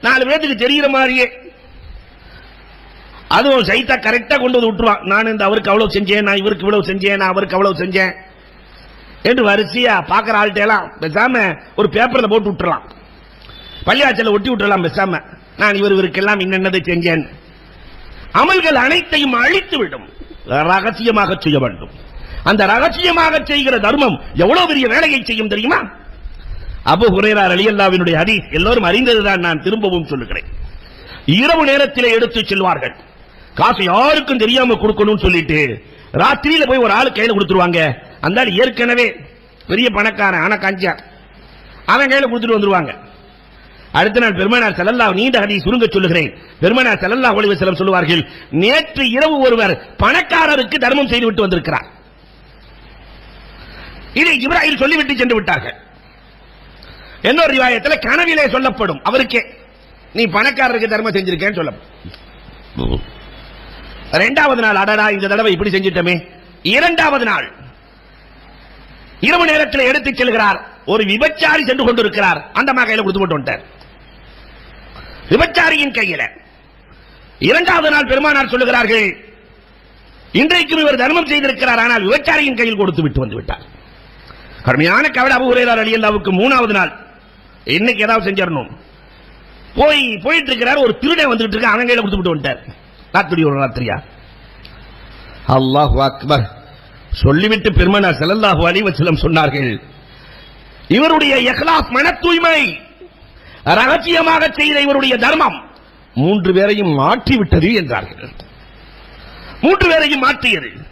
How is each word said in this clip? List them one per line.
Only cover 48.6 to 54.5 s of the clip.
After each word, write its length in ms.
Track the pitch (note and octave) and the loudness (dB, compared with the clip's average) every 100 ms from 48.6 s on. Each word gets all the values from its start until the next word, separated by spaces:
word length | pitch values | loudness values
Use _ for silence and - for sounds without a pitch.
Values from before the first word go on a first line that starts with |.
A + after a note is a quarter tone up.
| G3 D4 D#4 - C4 | 2 2 -2 -4 -2
இரவு 300 | A#3+ D#4 D4+ | 0 0 2
ஒருவர் 560 | C4 A#3 G3+ E3 - - | 2 2 0 -2 -8 -2
பணக்காரருக்கு 680 | G3+ D#4 - E4+ D#4+ D4 B3 | 0 0 0 0 2 0 -2
தர்மம் 340 | D4+ B3 C4+ C4+ | -2 0 0 0
செய்து 180 | A#3+ A#3 | 0 0
விட்டு 160 | G#3 | 0
வந்திருக்கிறார்." 460 | G3 F3+ - D3 - - - - - - - - - - - - - - - - - - - - - - - | 0 0 -2 -6 -6 -20 -20 -20 -20 -20 -20 -20 -20 -20 -20 -20 -20 -20 -20 -20 -20 -20 -20 -20 -20 -20 -8
இதை 240 | A3+ E4+ D4 | -2 0 0
ஜிப்ராயில் 400 | B3+ | 0